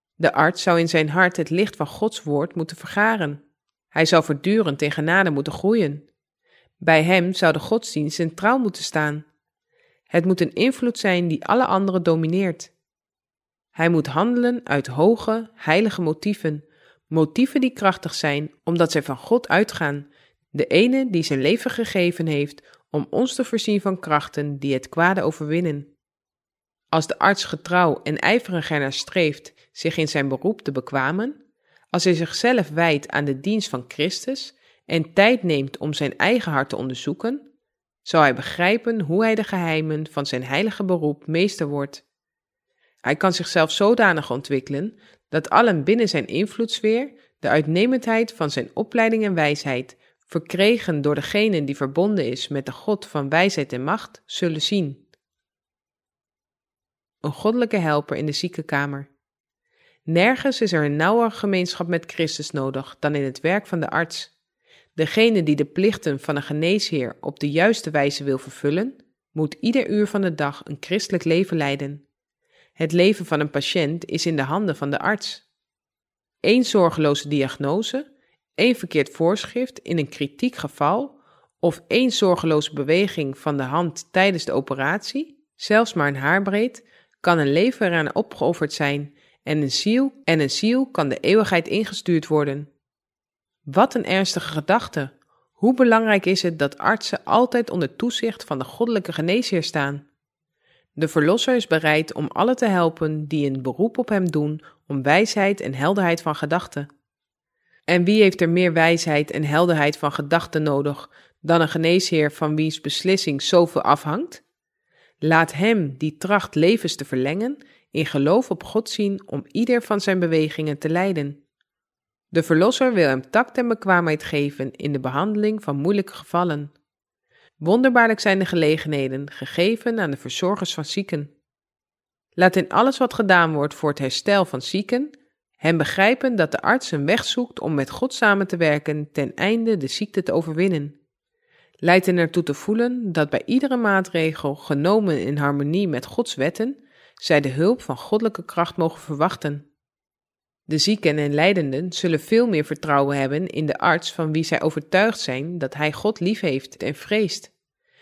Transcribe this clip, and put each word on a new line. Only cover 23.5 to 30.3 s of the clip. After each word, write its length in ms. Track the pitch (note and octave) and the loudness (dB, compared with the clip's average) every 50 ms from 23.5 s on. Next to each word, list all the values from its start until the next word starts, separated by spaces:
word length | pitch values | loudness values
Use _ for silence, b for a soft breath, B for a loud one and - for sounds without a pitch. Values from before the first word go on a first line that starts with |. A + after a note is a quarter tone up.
| - A3 - - G#3 G3+ | -4 -4 -2 -2 -2 0
van 200 | G3 G3 F#3+ F3+ | 0 -2 -4 -4
krachten 580 | - D#3+ D3+ D3 - - - D3+ D3 D3 C#3+ C3+ | -2 -2 -2 -2 -2 -4 -6 -6 -6 -6 -6 -6
die 140 | C#3 C#3 C3+ | -4 -2 -2
het 160 | C3 - - | -2 -4 -4
kwade 340 | - D#3+ E3+ F3+ F#3+ F#3+ F#2+ | -2 0 2 2 2 2 0
overwinnen. 720 | D3 D#3 - D#3 D3+ D#3 E3+ F3 E3 C#3+ C#3+ C#3+ - _ _ _ _ _ _ _ _ _ _ _ _ _ _ _ _ _ _ _ _ | -2 -2 -4 -4 -4 -2 -2 -2 -2 -4 -6 -8 -14 _ _ _ _ _ _ _ _ _ _ _ _ _ _ _ _ _ _ _ _
Als 180 | D#3+ D#3+ D#3 | 0 0 2
de 120 | - - - | 0 0 2
arts 260 | - G3 G3 F#3+ - | 2 2 2 2 -2
getrouw 560 | - - D3 - - F3+ F3+ F3+ D#3+ C#3 - - | -6 -8 -10 -6 0 2 2 4 2 2 0 -4
en 160 | D3 D#3 - | -6 -4 0
ijverig 520 | - F3 G#3+ A#3+ A#3+ - F#3 E3 D3+ - | 2 2 2 2 0 -2 -4 -6 -4 -2
ernaar 220 | D#3+ D3 C#3 C3+ C3 | -2 -2 -2 -2 -4
streeft 640 | - - - - F#3+ E3+ D3+ - - - - - _ _ _ _ | -6 -8 -4 0 0 0 0 0 -4 -10 -20 -20 _ _ _ _
zich 240 | - - D#3+ - | -6 -4 -4 -2
in 120 | - D#3 D3+ | 0 -2 0
zijn 200 | - D3+ C#3 | 0 -2 0
beroep 340 | C#3 | 0